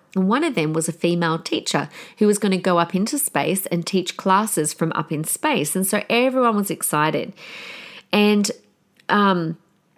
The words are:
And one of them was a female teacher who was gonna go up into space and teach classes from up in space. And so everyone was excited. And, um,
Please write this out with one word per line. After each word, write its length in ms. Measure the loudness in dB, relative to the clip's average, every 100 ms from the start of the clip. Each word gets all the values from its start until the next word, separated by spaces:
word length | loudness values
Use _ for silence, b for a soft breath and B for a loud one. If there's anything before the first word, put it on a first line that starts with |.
| _
And 140 | -2 2
one 160 | 2
of 100 | 0
them 180 | 0 0
was 160 | -2 -4
a 40 |
female 460 | -2 0 2 0 -2
teacher 480 | -2 -6 -2 -2 -4 B B B
who 80 | 2
was 120 | 2
gonna 180 | 2 0
go 220 | 2 2
up 160 | 2
into 240 | 0 -2 -2
space 480 | -2 -2 0 -2 -2
and 180 | -4
teach 320 | -2 -2 -2 -4
classes 560 | 2 2 2 -2 -2
from 200 | -2 -2
up 200 | -2 -4
in 120 | -4
space. 500 | -4 -2 0 0 -2
And 120 | -2 -2
so 180 | -2 0
everyone 480 | 2 2 2 2 2
was 140 | -2
excited. 640 | -4 -2 0 0 0 -4 -12 B B B B B B B
And, 380 | 2 4 4 2 -4 _ _ _ _ -2
um, 500 | 2 4 2 0 -6 _ _ _